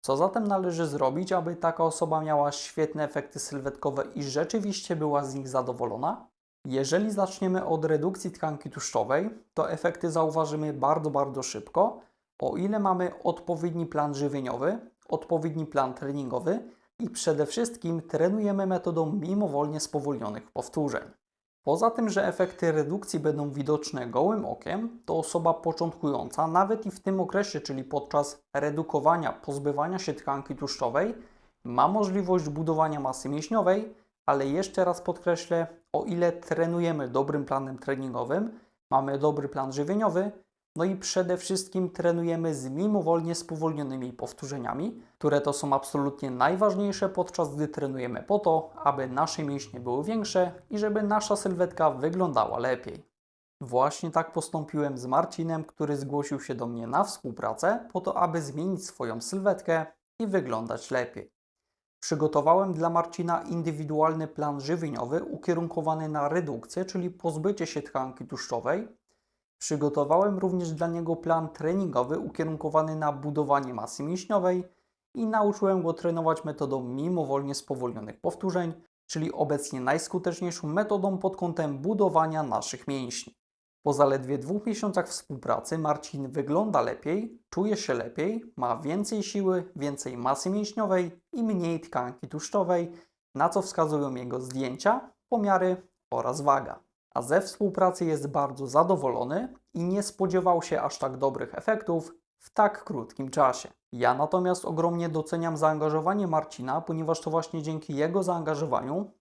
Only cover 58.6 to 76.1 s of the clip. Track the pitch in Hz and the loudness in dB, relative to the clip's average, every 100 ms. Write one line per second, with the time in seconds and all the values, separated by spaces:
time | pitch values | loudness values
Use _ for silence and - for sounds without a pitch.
58.6 | 180 190 - - 123 113 - 196 196 185 | -4 -4 -8 -6 -6 -4 -6 0 0 0
59.6 | - 165 160 _ _ _ 220 190 127 113 | 0 0 -2 _ _ _ 0 0 0 -4
60.6 | 113 117 - 131 120 - - _ _ _ | -4 -8 -2 -2 -2 -8 -16 _ _ _
61.6 | _ _ _ _ - 151 151 151 147 180 | _ _ _ _ -4 0 2 4 6 6
62.6 | 196 160 165 170 165 - 175 165 - 170 | 4 0 0 0 -2 -4 -2 -2 -2 -2
63.6 | 165 151 151 151 156 160 156 - 147 143 | -2 -4 -2 2 2 2 -6 -4 -4 -4
64.6 | 139 170 160 117 120 160 - - - 170 | -4 -2 -2 -4 -2 -2 -4 -6 0 0
65.6 | 170 170 156 156 156 151 143 165 156 117 | 0 -2 0 0 -2 -2 0 0 -2 -6
66.6 | - - 190 185 180 180 170 156 175 202 | -6 -6 -4 -4 -4 -4 -4 0 -2 0
67.6 | 165 151 143 139 131 127 127 135 - 120 | -2 -4 -4 -6 -6 -8 -10 -10 -4 -4
68.6 | 117 175 226 - _ _ _ _ _ _ | 0 -2 -2 -14 _ _ _ _ _ _
69.6 | - 151 147 147 143 170 202 190 190 185 | -4 0 2 2 4 4 4 2 0 0
70.6 | 170 156 170 170 165 165 170 165 156 - | -2 -2 -2 -2 -2 -2 2 2 0 -4
71.6 | 156 190 185 123 123 160 - - 160 156 | -2 0 0 0 0 -2 -4 -4 -2 -2
72.6 | 156 156 156 156 151 139 147 143 147 143 | 2 2 2 0 -2 -2 -2 -2 2 2
73.6 | 131 120 113 - 147 180 - 208 180 185 | 2 -8 -8 -6 -4 -4 0 2 4 2
74.6 | 180 _ _ _ _ 247 220 220 208 202 | -2 _ _ _ _ -4 0 2 2 2
75.6 | 196 190 165 165 170 | 2 2 0 0 0